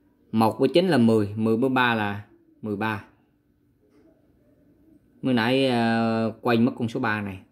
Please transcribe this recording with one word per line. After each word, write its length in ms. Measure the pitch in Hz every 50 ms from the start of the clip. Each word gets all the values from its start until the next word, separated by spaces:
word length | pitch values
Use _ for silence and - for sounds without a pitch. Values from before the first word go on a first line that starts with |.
| _ _ _ _ _ _
Một 240 | - 110 113 110 110 -
bữa 60 | 135 127 -
chín 140 | 170 190 190
là 100 | 160 127
mười, 360 | 117 113 113 110 104 101 104
mười 200 | 110 110 110 113
bữa 120 | 113 127 135
ba 260 | 127 127 123 120 117
là 320 | 110 104 101 101 101 104 - _ _ _ _ _ _
mười 140 | - 107 104
ba. 280 | 98 110 110 107 104 - - _ _ _ _ _ _ _ _ _ _ _ _ _ _ _ _ _ _ _ _ _ _ _ _ _ _ _ _ _ _ _ _ _ _ _ _ - _ _ _ _ _
Bữa 100 | - 135
nãy, 360 | 127 117 110 120 127 135 135 131
ờ, 720 | 123 120 117 113 113 113 113 113 113 113 113 110 104 -
quay 180 | - 127 120 113
mất 140 | 117 131 -
con 120 | - 127 113
số 120 | - 135
ba 200 | 127 113 107 107
này, 220 | 101 101 95 95 - _